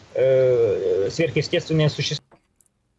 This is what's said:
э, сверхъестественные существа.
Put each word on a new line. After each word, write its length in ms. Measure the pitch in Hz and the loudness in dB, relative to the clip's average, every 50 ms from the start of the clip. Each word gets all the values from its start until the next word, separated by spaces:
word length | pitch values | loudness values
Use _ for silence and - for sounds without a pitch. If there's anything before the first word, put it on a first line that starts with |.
| - - - | -20 -10 -4
э, 960 | - 127 131 131 131 131 127 123 120 117 104 92 90 92 90 90 92 98 - | 0 2 2 4 4 4 4 2 2 2 2 0 0 0 0 0 0 -2 -2
сверхъестественные 800 | - - 165 156 110 156 143 - - 170 160 - 160 156 151 147 | -2 -2 -4 -2 -2 -2 -4 -2 -2 -4 -2 -2 0 0 0 0
существа. 340 | - - 139 - 151 - _ _ _ _ _ _ _ _ - _ _ _ _ _ _ | 0 -2 -6 -6 -8 -10 _ _ _ _ _ _ _ _ -20 _ _ _ _ _ _